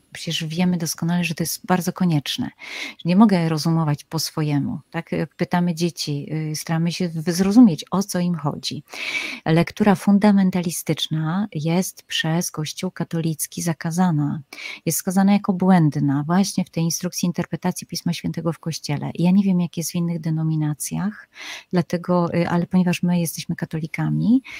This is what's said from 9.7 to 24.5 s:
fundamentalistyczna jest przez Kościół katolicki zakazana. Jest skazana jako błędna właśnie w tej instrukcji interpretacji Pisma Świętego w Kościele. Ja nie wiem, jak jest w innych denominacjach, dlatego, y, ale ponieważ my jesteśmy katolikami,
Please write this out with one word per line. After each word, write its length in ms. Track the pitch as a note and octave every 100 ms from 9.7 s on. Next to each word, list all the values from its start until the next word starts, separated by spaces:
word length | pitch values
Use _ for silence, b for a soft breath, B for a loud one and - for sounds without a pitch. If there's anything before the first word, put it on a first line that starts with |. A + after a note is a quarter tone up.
| - G#3 -
fundamentalistyczna 1500 | - G3+ G#3 G3 F#3+ F#3 F3 - - D3+ - D#3 D#3 F3+ G#3+
jest 500 | D#3+ D#3 E3+ F#3 -
przez 480 | - - D#3+ E3 F3
Kościół 400 | - D3+ - F#3
katolicki 680 | - E3 E3+ D#3+ D#3 - -
zakazana. 800 | E3+ D#3+ E3+ E3 F#3 D3+ D3 D3+ - B B B -
Jest 120 | D#3
skazana 340 | - F#3 G3
jako 200 | G3+ G#3
błędna 680 | F3+ F#3 F3+ D#3 D3 C#3+ C#3 D3
właśnie 400 | F3+ G3 - F#3
w 40 |
tej 140 | -
instrukcji 440 | E3 - F3+ - F3+
interpretacji 600 | E3+ E3+ E3 F3+ - -
Pisma 260 | E3+ -
Świętego 400 | E3+ E3 D#3+ E3
w 60 | D#3+
Kościele. 520 | - D3+ - C#3+ C#3 -
Ja 160 | E3+
nie 120 | F#3+
wiem, 180 | G3 F3+
jak 160 | F3 -
jest 140 | D#3+
w 40 | F3
innych 240 | E3+ E3+
denominacjach, 1080 | D#3+ D#3+ D#3+ D#3 D3+ D3 - D#3+ F#3 G#3+ - B B B B
dlatego, 600 | F3+ - F3 F3 F3+ E3+
y, 160 | F3 E3+
ale 160 | E3+ E3+
ponieważ 360 | F#3 F3+ E3+
my 160 | F3 F3
jesteśmy 360 | E3 - - F3
katolikami, 840 | D#3+ D#3+ D#3 - D#3 D3+ E3+ B3+ -